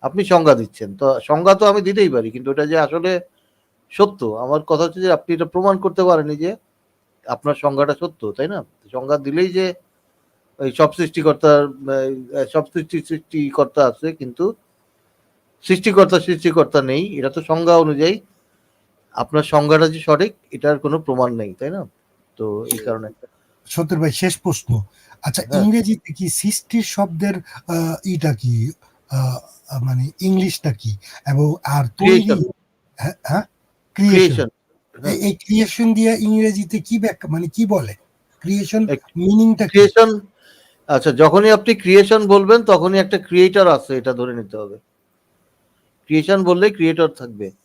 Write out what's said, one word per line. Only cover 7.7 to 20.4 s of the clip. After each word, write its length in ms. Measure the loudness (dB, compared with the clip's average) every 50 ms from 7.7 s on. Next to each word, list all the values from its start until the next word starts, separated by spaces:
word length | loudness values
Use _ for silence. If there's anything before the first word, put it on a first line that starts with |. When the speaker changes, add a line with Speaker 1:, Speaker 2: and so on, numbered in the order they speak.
| 0 0 -2 -2 -2 -6
Speaker 1:
সত্য, 320 | -6 -12 -10 _ -10 -10 -6
তাই 160 | -6 -6 -6
না? 160 | -6 -10 -12 _ _ _ _ _ -12
সংজ্ঞা 260 | -12 -4 -4 -4 -4
দিলেই 300 | -2 -4 -2 -2 -2 -2
যে 260 | 0 -2 -4 -4 -6 -10 _ _ _ _ _ _ _ _ _ _ _ _ _ _ _ _
ওই 140 | -8 -8 0
সব 200 | 0 0 0 0
সৃষ্টিকর্তার, 760 | -4 -6 -6 -4 -2 0 0 0 2 4 4 4 4 4
আহ, 800 | 0 -6 -12 -8 -6 -4 -4 -4 -4 -6 -8 -12 -10 -6 -6 -6 -2 -2
সব 120 | -4 -6
সৃষ্টির 380 | -4 _ -10 -8 -6 -8 -10 -8 -6
সৃষ্টিকর্তা 760 | -10 -10 _ _ -6 -6 -6 -4 0 -2 -2 0 _ 0 0
আছে 260 | 0 0 _ -8 -10 -10
কিন্তু 420 | _ -14 -16 -8 _ -6 -6 -6 _ _ _ _ _ _ _ _ _ _ _ _ _ _ _ _ _ _ _ _ _ _
সৃষ্টিকর্তা 580 | -2 -2 0 0 0 4 4 4 4 4 -2
সৃষ্টিকর্তা 600 | 0 -2 -6 -2 -2 -2 2 2 0 2 2 -2 0
নেই, 360 | 0 -4 -4 -4 -6 -8 -6
এটা 120 | -6 -6
তো 120 | -6 -8 -6
সংজ্ঞা 340 | -4 -4 -2 2 4 4
অনুযায়ী 440 | 4 4 2 0 0 0 0 0 -2 _ _ _ _ _ _ _ _ _ _ _ _ _ _ _ _ _ _ _
আপনার 300 | -10 -8 -2 -2 -2 -2
সংজ্ঞাটা 460 | 2 0 0 2 4 4 4 2 2
যে 120 | -2 -6
সঠিক 320 | -2 0 0 0 0 -4 -4 _